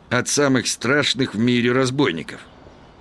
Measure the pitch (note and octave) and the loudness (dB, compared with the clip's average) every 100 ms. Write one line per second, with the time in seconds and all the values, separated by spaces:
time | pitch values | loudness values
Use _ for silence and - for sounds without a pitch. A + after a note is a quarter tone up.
0 | - B2 - - C#3+ B2+ - - A2+ D3 | -4 -2 0 0 2 2 0 -4 0 0
1 | C#3 A2+ B2+ G2 A#2+ B2 A#2+ B2 C3 C3+ | 0 -2 -2 0 2 2 2 2 0 2
2 | A#2+ D#2+ - - - - - - - - | 0 0 -8 -16 -20 -20 -20 -20 -20 -20